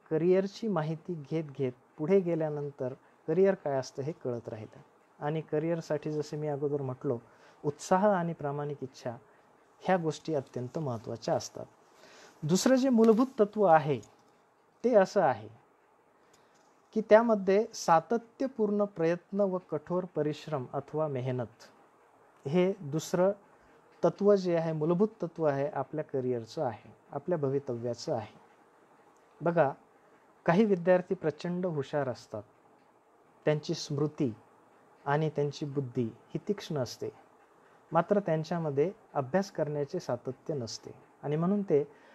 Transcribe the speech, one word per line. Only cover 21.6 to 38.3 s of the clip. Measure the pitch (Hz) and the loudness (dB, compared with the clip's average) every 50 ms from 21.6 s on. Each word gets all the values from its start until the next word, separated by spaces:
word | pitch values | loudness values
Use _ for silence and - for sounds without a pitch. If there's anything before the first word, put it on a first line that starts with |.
| - - _ _ _ _ _ _ _ _ _ _ _ _ _ _ - | -20 -20 _ _ _ _ _ _ _ _ _ _ _ _ _ _ -8
हे | 143 156 180 180 190 202 - | 0 2 2 2 2 0 -4
दुसरं | 151 139 147 160 - - - 175 185 196 202 - _ _ _ _ _ _ _ _ _ _ _ - - | -8 -6 -6 -4 -4 -2 0 2 2 2 0 -2 _ _ _ _ _ _ _ _ _ _ _ 0 0
तत्त्व | 170 - - 196 202 202 | 0 2 4 4 4 4
जे | 196 180 180 170 | 4 4 0 0
आहे, | 165 165 165 | 0 0 -2
मूलभूत | 160 156 151 165 175 175 214 214 - - 175 | -2 -2 0 0 4 2 2 0 0 -6 -10
तत्त्व | 165 - - 160 | -8 -4 0 0
आहे, | 147 139 139 139 | 0 2 0 -2
आपल्या | 143 - 143 131 - - 156 151 | -2 -2 -6 -6 -6 -6 -8 -8
करिअरचं | - - 131 123 123 123 117 113 - - 160 147 | -4 -4 -4 -2 -2 -2 -4 -6 -8 -6 -4 -4
आहे, | 123 110 - - 113 - _ _ - | -4 -4 -6 -16 -20 -20 _ _ -12
आपल्या | 147 139 - 180 175 | -12 -10 -4 -4 -2
भवितव्याचं | 156 139 131 139 139 - - 120 117 120 120 113 - - 165 143 | -2 0 -2 -2 -2 -4 -4 -8 -6 -6 -6 -8 -6 -6 -6 -6
आहे. | 113 104 - - - - _ _ _ _ _ _ _ _ _ _ _ _ _ _ _ _ _ _ - | -6 -6 -10 -16 -20 -20 _ _ _ _ _ _ _ _ _ _ _ _ _ _ _ _ _ _ -4
बघा, | 151 170 170 165 143 135 156 - _ _ _ _ _ _ _ _ _ _ _ _ - | -4 0 2 4 2 2 2 -6 _ _ _ _ _ _ _ _ _ _ _ _ 0
काही | 175 165 196 226 | 2 4 4 4
विद्यार्थी | 208 196 175 170 185 180 180 180 - 190 | 4 2 2 4 4 4 4 4 -2 -6
प्रचंड | - - 151 - - - 175 175 180 185 | -2 -2 -4 -4 -4 -6 -6 -4 -4 -4
हुशार | 180 156 143 135 - - 147 139 | -4 -4 -4 -4 -2 -2 -2 -2
असतात, | 127 113 - - - - 104 104 _ _ _ _ _ _ _ _ _ _ _ _ _ _ _ _ _ _ _ - | -2 -6 -8 -12 -12 -12 -12 -12 _ _ _ _ _ _ _ _ _ _ _ _ _ _ _ _ _ _ _ 0
त्यांची | 156 151 151 - - 165 | 0 0 0 -2 -6 -6
स्मृती | - - - 147 139 151 147 - - 151 117 107 - _ _ _ _ _ _ _ _ _ _ _ _ - | -6 -6 -6 -2 -2 -2 -2 -2 -2 -2 -2 -2 -6 _ _ _ _ _ _ _ _ _ _ _ _ -4
आणि | 147 143 151 160 151 | -2 0 0 0 -2
त्यांची | - 147 147 143 - - 156 | -2 -2 -4 -4 -4 -8 -10
बुद्धी | 143 135 143 135 120 - 131 117 | -6 -4 -6 -6 -4 -4 -4 -4
ही | 110 - - _ _ - 165 - | -4 -6 -12 _ _ -10 -10 -4
तीक्ष्ण | - 202 - - - 160 | -4 -6 -6 -6 -6 -4
असते, | 147 151 - - - - - - - - _ _ _ _ _ _ _ _ _ _ _ _ - | -4 -4 -6 -8 -10 -10 -12 -12 -14 -20 _ _ _ _ _ _ _ _ _ _ _ _ 0
मात्र | 160 165 170 - 202 202 | 0 0 2 4 2 2
त्यांच्यामध्ये | 196 170 | 2 0